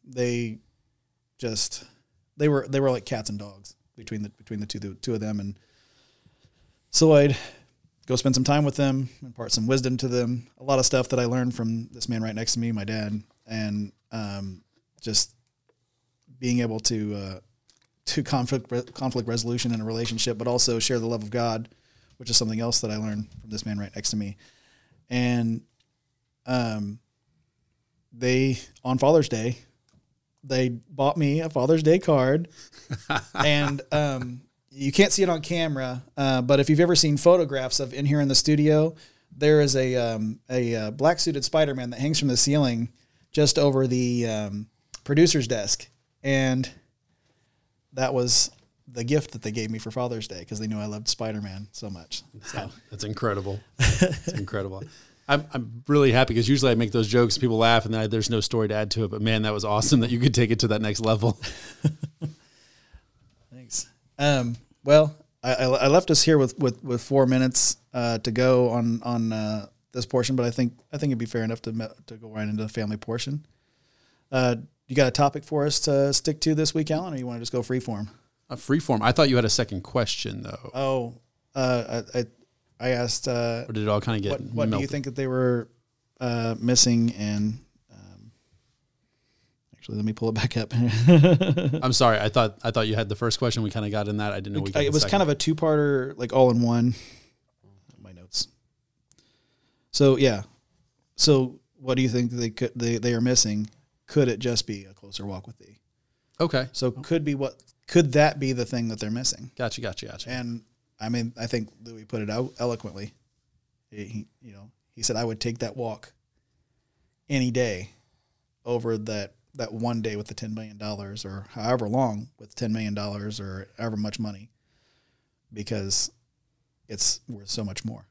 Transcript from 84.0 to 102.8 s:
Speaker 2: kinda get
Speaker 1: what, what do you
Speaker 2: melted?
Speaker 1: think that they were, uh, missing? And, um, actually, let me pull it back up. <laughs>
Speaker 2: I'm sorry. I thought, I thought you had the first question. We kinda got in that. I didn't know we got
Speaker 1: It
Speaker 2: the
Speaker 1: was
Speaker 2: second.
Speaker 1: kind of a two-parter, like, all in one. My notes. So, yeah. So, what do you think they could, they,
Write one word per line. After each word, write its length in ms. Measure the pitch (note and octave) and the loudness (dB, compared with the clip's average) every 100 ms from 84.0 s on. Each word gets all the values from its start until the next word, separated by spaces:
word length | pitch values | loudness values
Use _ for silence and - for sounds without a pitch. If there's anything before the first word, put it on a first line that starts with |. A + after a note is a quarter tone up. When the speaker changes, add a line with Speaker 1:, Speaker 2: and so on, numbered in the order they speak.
Speaker 2:
kinda 200 | A#2+ A2 | 0 -2
get 100 | G2 | -2
Speaker 1:
what, 80 | C#3 | -4
what 220 | C3 B2 | -6 -2
do 40 | A2+ | 0
you 20 | |
Speaker 2:
melted? 180 | G#2+ C3+ | 0 -2
Speaker 1:
think 140 | D3 C3+ | -6 -6
that 100 | B2+ | -6
they 100 | C3 | -4
were, 420 | B2+ B2+ B2 A2+ _ _ _ _ _ | 0 2 0 -4 _ _ _ _ _
uh, 340 | B2+ A#2 A2+ A2+ | -4 -2 -2 -2
missing? 520 | A#2 B2 A#2+ A#2 A#2 G2+ | 2 4 6 4 2 0
And, 400 | G#2 G#2 G#2+ A#2+ _ _ _ | -4 -2 -2 -4 _ _ _
um, 380 | G2+ F#2+ F#2+ A2 _ _ _ _ _ _ _ _ _ _ _ _ _ _ _ | -20 -20 -20 -20 _ _ _ _ _ _ _ _ _ _ _ _ _ _ _
actually, 200 | - G#2 | -10 -4
let 80 | |
me 80 | G#2+ | -4
pull 160 | G#2+ A2+ | -2 -2
it 60 | |
back 220 | A2 A#2+ A2+ | 0 -2 -2
up. 140 | A2 | -2
<laughs> 1080 | A#2+ A#2+ A2 B2 E3 E3 E3+ F#3 C#3 E3 D#3 | 0 0 4 8 8 8 6 2 0 0 0
Speaker 2:
I'm 100 | C3 | 0
sorry. 240 | A#2+ A#2+ G#2 | 4 4 4
I 100 | G#2 | 2
thought, 300 | B2+ A2+ G2+ | 2 2 0
I 80 | A#2 | -2
thought 160 | A2+ A2 | 0 0
you 80 | |
had 140 | G#2+ G#2 | 0 -2
the 80 | G#2 | -2
first 220 | A#2+ - | -2 0
question. 240 | B2 A#2 | -2 -2
We 80 | G#2+ | -4
kinda 180 | A2+ G#2 | -4 -4
got 180 | G#2+ G#2 | -4 -2
in 100 | G#2 | -4
that. 140 | G#2 | -4
I 40 | G2 | -6
didn't 120 | G2 | -6
know 60 | D3+ | -4
we 100 | A#2+ | -2
got 120 | D3+ | 0
Speaker 1:
It 40 | C#3+ | 2
Speaker 2:
the 60 | |
Speaker 1:
was 100 | D3+ | 2
Speaker 2:
second. 80 | - G3+ | 2 2
Speaker 1:
kind 40 | |
of 60 | E3 | 2
a 40 | |
two-parter, 840 | C#3+ - D#3+ D#3+ D3+ D3 C#3 B2+ C3+ | 2 0 0 2 2 2 0 -2 -6
like, 140 | A#2+ | 0
all 160 | C3 B2+ | 6 6
in 100 | A#2+ | 6
one. 320 | A#2 A#2+ B2 A#2 - - _ _ _ _ G2 G2+ _ A#2+ | 4 4 2 0 -12 -20 _ _ _ _ _ _ _ _
My 120 | G2 | -20
notes. 360 | F2+ F#2 - - _ _ _ _ _ _ _ _ _ _ _ _ _ _ | -20 -8 -6 -6 _ _ _ _ _ _ _ _ _ _ _ _ _ _
So, 260 | - C#3 C3 | 4 4 6
yeah. 260 | C3+ G2+ G#2 _ _ _ _ _ _ - | 2 0 -8 _ _ _ _ _ _ 0
So, 420 | - C3+ B2+ - _ _ | 4 4 2 -6 _ _
what 160 | C3 B2+ | -2 0
do 60 | |
you 60 | C3 | 0
think 220 | B2 A#2+ | 0 -2
they 200 | A#2+ A#2 | -4 -6
could, 220 | A2 B2 | -4 -6
they, 220 | A#2+ | -4